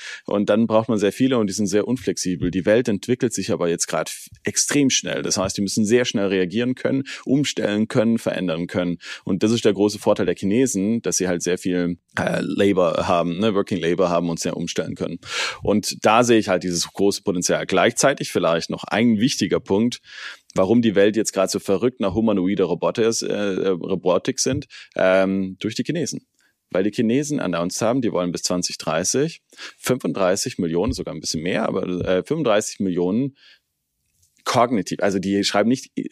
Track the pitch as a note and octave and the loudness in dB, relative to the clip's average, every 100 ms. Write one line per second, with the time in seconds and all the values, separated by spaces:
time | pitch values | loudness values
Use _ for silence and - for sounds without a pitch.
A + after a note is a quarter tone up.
0 | - - - G#2 G2+ G#2+ A2+ A2 A2+ G#2+ | -14 -14 -4 0 2 2 4 2 2 2
1 | G2+ - C3 B2+ G#2 F#2+ G2+ G#2 G2+ B2+ | 2 2 2 2 0 -2 0 0 0 -2
2 | - F2+ F#2+ F2+ F2+ F2+ F#2 A2+ B2 G2 | -4 -4 -4 -2 -2 0 4 4 2 -2
3 | - B2 A#2+ G2 F#2+ E2 F2 E2+ - D#2+ | -2 -2 -2 -2 -4 -2 0 -2 -2 -4
4 | E2 - - - - - - D3 C3+ - | -4 -8 -14 -10 -6 -2 0 2 2 2
5 | F2+ - - - F#2+ - G2 - G#2 A#2+ | -2 -4 -2 -2 -2 -2 -2 0 4 4
6 | B2 A2+ G2 F#2+ F#2 G#2+ B2 B2+ - C3+ | 2 0 0 0 0 0 -2 -2 -2 -2
7 | C3 - - C#3 C#3 - B2+ G#2 A2 B2+ | -4 -8 0 0 0 -2 0 0 0 2
8 | A2+ A2+ - - F2+ E2 E2+ F#2+ F2 E2+ | 2 2 0 -2 -2 -4 -4 -2 -2 -4
9 | - - - G2+ G#2+ A#2 A2+ F#2+ G#2 G#2 | -10 -10 -4 0 2 2 2 4 2 2
10 | A2 G#2 F2+ F2 G2 A2+ C3 G2 G2 A#2 | 0 2 0 -2 0 2 2 0 0 -2
11 | - - F#2 F2+ F2 F2+ F#2 F2+ F2 F2 | -2 -2 0 -2 -2 -2 -2 -2 -2 -4
12 | _ - E2+ - - - G2+ F#2 E2+ - | _ -4 -2 -2 -2 2 2 4 2 2
13 | F#2+ F2 E2+ E2+ A2 G2 F#2+ F#2+ E2 F2 | 2 2 0 0 0 0 -2 -2 0 2
14 | F2+ F2 F2 E2 F2 - E2+ - E2+ F2 | 2 2 0 -2 -4 -6 -6 -6 -6 -6
15 | F2 - - - - - F#2 G#2 - - | -8 -8 -8 -6 -6 -4 0 0 0 0
16 | A2 A2+ A#2+ A2+ G2+ F#2 F#2 E2+ - - | 4 4 6 4 4 0 0 -4 -4 0
17 | G2 - - F2+ E2+ D#2 - F#2 A2+ - | 0 0 -2 -2 0 -2 0 0 2 2
18 | C#3 C#3+ - G#2 E2+ E2 - E2 - - | 2 0 -2 0 0 0 -2 -8 -4 0
19 | A#2+ G#2+ B2+ - F#2+ E2 - G2 A#2+ - | 2 2 2 0 0 -2 0 0 0 -4
20 | - - - - _ - F#2+ A#2+ A2+ F#2+ | -14 -16 -16 -16 _ 0 4 4 4 4
21 | G#2 G#2+ G2+ G2 F#2+ G2 - F#2+ B2 - | 4 4 0 0 0 0 0 0 0 0
22 | G2+ G2 A2 G2 F2+ G2 F2+ E2 E2+ F2 | -2 0 2 2 2 2 0 0 -2 0
23 | A2+ A2 G2+ G2+ G2+ F2+ F#2 F2+ E2 F#2 | 0 0 -2 -2 -2 -2 0 -2 -2 -2
24 | F#2 F2+ - - C3 C3 - - - - | 2 2 0 -2 -2 -4 -6 -16 -10 0
25 | F#2 F#2+ F#2+ G2 F#2+ F#2+ A2 A2 A#2+ E3+ | 4 4 2 0 -4 -6 -6 -4 -4 -4
26 | B2+ - _ _ _ _ _ F2+ G2+ - | -4 -8 _ _ _ _ _ 0 0 2
27 | A2+ B2+ D3 D3 F#2 E2+ F2+ - A2+ C3 | 2 2 0 -2 -2 -2 -4 -2 0 0
28 | A2+ E2+ F2 D#2+ - F2+ - - - D#2 | 0 0 -2 -2 -2 -2 -4 -6 -4 -2
29 | F#2 B2+ D#3+ - _ - - - - B2+ | 0 0 0 -4 _ -20 -18 -6 -2 -2
30 | - G2 F#2 G2+ C3 - F2 E2+ A2+ G#2+ | -2 0 2 2 -2 -4 -2 0 0 -2
31 | D#2+ D#2 - E2 E2 G#2+ - A2+ F2+ F2+ | -6 -8 -6 -4 -4 -2 -2 -2 -2 -2
32 | F#2+ F#2 F2+ D#3+ B2+ G#2 - - G2 F2 | 0 0 0 -2 2 2 0 -2 -2 0
33 | F2 A2 C#3 - - _ _ _ _ _ | 0 0 -2 -6 -20 _ _ _ _ _
34 | _ _ _ _ - B2 A#2+ A#2 - - | _ _ _ _ -2 2 2 0 -2 -2
35 | G2+ G2 F#2+ G2+ G2 G2+ A2 C3 - - | 0 0 0 0 0 2 2 0 -4 -10
36 | - | -4